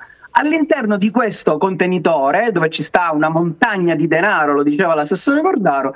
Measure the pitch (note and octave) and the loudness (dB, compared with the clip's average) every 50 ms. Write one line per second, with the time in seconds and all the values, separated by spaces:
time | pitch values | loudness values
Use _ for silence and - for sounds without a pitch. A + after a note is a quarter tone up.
0 | - - - - - - - - C4+ D4+ D#4 D#4+ D4 - D#4 C#4+ A#3+ G#3 G#3 G3+ | -10 -20 -20 -20 -20 -8 -4 -2 0 0 0 0 0 -2 -2 -4 -2 -2 0 0
1 | F#3+ A3 F3+ B3 B3 G#3+ D#3+ - - F3+ D#3 D3+ G3 F#3+ F#3+ D#3 F#3 F#3 F#3 F3+ | 0 0 0 0 -2 -2 -4 -4 -2 -2 0 0 0 -2 0 0 0 0 0 0
2 | D3+ F3+ E3 D3 C3+ C#3 D#3 F#3+ A#3 A#3+ G3+ E3+ D#3+ D#3+ D#3+ - D3+ - - F#3 | 0 0 0 2 2 2 2 2 2 0 0 0 0 0 -2 -4 -4 -2 0 0
3 | F3 E3 D#3 D3+ D#3 D#3 D#3+ E3 F3 E3+ D#3+ - B3 A#3 G#3 F#3+ F3 E3+ E3 D3+ | 0 0 0 0 0 0 2 0 0 0 -2 -4 -4 -4 -2 0 0 0 2 0
4 | E3 D#3 D#3+ E3 F3+ G#3 G3 E3 D3+ D3 C#3+ C#3+ C#3+ D3 D3 D3 F#3+ E3+ D#3+ D3+ | 0 0 2 2 2 2 2 2 2 2 2 2 0 0 0 0 0 0 0 0
5 | D3+ D3+ G3 F3+ - C#4 C#4 D4+ D#4+ F#4+ F#4+ B3+ F#3+ D#3+ C#3 C#3 C3+ C3+ C3+ | 0 -2 -4 -2 0 0 0 2 2 0 0 0 0 0 0 0 -2 -4 -6